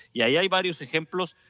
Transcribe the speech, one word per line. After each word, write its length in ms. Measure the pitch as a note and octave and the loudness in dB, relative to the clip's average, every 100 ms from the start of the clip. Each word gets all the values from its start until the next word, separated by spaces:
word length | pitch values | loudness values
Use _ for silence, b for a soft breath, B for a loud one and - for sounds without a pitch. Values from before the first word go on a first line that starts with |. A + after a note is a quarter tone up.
| B | B
y 80 | A#2+ | 0
ahí 160 | A#2 D3+ | 2 4
hay 100 | F#3+ | 2
varios 340 | F#3 F3+ D#3+ | 2 0 -4
ejemplos, 540 | C3+ D#3+ D#3+ F3+ F3 - | -4 -4 -2 -4 -4 -6